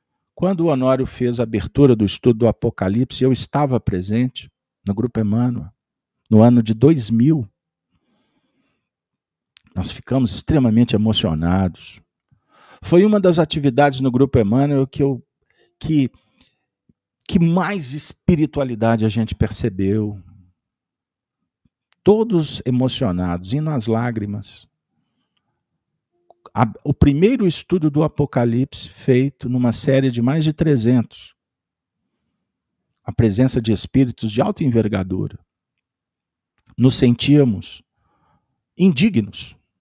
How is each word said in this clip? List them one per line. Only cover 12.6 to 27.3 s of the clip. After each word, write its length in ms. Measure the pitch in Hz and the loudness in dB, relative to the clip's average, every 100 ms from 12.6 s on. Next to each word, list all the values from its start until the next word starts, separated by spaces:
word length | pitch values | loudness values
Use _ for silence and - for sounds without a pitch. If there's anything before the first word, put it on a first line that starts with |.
| _ - | _ -16
Foi 220 | - 175 | 0 4
uma 160 | 208 208 | 4 4
das 180 | 185 165 | 2 2
atividades 640 | 156 160 143 123 143 131 | 0 0 -2 2 0 2
no 100 | 135 | 0
Grupo 280 | 123 135 131 | 2 2 2
Emmanuel 460 | 101 120 143 143 135 | 2 2 0 0 -2
que 140 | - | -2
eu, 220 | 139 127 - _ _ _ _ _ | -4 -4 -10 _ _ _ _ _
que, 320 | - 156 127 _ _ _ _ _ _ _ _ _ _ _ - | -2 0 0 _ _ _ _ _ _ _ _ _ _ _ -4
que 100 | 185 | 0
mais 540 | 165 175 170 202 131 | 2 0 -2 -6 -8
espiritualidade 1120 | 147 - - - 170 151 - 135 113 113 113 | -10 -12 -6 0 2 2 -2 -4 0 0 2
a 40 | 110 | 0
gente 260 | 110 110 - | -2 -4 -4
percebeu. 840 | 110 - 120 95 95 107 104 101 90 92 90 _ _ _ _ _ _ _ _ _ _ _ _ _ _ _ | -4 -4 -6 -2 -2 -2 -4 -8 -18 -20 _ _ _ _ _ _ _ _ _ _ _ _ _ _ _ _
Todos 580 | - 214 226 175 151 - | 2 2 2 -2 -2 -6
emocionados, 880 | - 123 127 - 123 90 90 87 92 | -4 -2 -2 -2 -4 -2 -4 -4 -6
indo 160 | 139 156 | -6 -4
às 180 | 147 107 | -4 -4
lágrimas. 800 | 113 120 113 104 104 101 - _ _ _ _ _ _ _ _ _ _ _ _ _ _ _ _ _ _ - | -4 -4 -6 -8 -10 -14 -20 _ _ _ _ _ _ _ _ _ _ _ _ _ _ _ _ _ _ -10
A, 100 | - 113 - | -2 -2 -2
o 120 | 143 | -6
primeiro 520 | 143 - 143 196 | 2 2 4 2